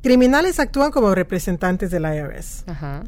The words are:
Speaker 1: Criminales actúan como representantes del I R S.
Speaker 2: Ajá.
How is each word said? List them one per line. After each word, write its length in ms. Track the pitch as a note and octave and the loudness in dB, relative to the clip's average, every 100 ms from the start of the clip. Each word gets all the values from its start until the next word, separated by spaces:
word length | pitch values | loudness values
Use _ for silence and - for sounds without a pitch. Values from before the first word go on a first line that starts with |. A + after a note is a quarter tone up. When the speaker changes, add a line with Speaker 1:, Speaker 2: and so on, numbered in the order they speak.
Speaker 1:
Criminales 560 | B3+ B3+ B3+ C#4 F4+ E4+ | 4 6 6 4 2 0
actúan 340 | C#4 C#4 C#4+ | -2 0 0
como 220 | C#4+ G#3+ | 4 2
representantes 760 | F#3 F3+ F#3 F3 E3+ F#3 F#3 F#3+ | 2 0 -4 -4 -2 -2 -2 -2
del 140 | F3 | -4
I 120 | D#3 D3+ | -2 -4
R 220 | C#3+ - | -6 -10
S. 260 | - - - | -12 -12 -12
Speaker 2:
Ajá. 380 | D3 C#3+ C#3 | -10 -10 -10